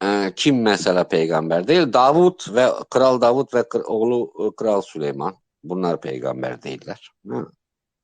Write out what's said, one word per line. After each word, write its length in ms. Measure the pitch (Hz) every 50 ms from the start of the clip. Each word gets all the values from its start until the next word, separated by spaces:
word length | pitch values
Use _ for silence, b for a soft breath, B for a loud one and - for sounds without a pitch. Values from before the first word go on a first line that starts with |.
| 95
e, 300 | 98 101 101 98 95 -
kim 260 | - - 151 139 123
mesela 460 | 113 107 101 92 90 95 90 90 87 -
peygamber 600 | - 85 80 80 82 78 80 80 82 85 92 110
değil? 260 | 160 180 170 135 104
Davut 600 | 123 123 135 147 170 180 180 180 - - - 101
ve 140 | 120 127 120 - - - -
Kral 320 | - 127 131 131 127 123
Davut 320 | 120 117 120 135 135 - -
ve 160 | 120 117 -
kır-, 160 | - 117 -
oğlu, 480 | - 101 110 110 120 123 120 117 - - - 95 107
e, 80 | -
Kral 260 | - 110 110 104 98
Süleyman. 540 | 95 - - 80 76 71 69 67 73 90 95 - _ _ _ _ -
Bunlar 380 | 80 90 92 92 87 82 -
peygamber 600 | - - 67 64 62 65 64 - - - 64 -
değiller. 500 | - 139 135 127 - - - - - - _ _ _ 196
Hı. 200 | 123 123 - - _ _ _ _ _ _ _ _ _ _